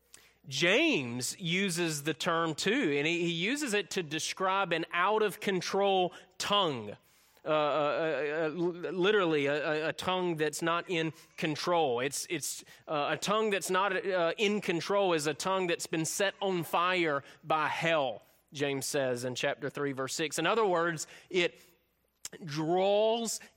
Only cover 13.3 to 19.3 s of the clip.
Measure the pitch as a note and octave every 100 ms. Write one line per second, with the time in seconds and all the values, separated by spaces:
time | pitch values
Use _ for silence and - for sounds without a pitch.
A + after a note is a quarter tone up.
13.3 | G#3+ A3 G3 - F#3 G3+ F#3+ F#3+ F#3 E3
14.3 | - G3+ G#3 F#3+ E3+ D3+ G3+ G3 E3 D3
15.3 | D3 F#3 F#3+ F3+ E3 - E3 D#3+ - G3
16.3 | - G3 F#3 D#3+ F3+ F3 F#3 E3 C#3 -
17.3 | - D#3 D#3 C#3+ - E3 D#3+ C3+ G#2 -
18.3 | _ _ D3 C#3+ C3+ C3+ D3 C3 B2 B2+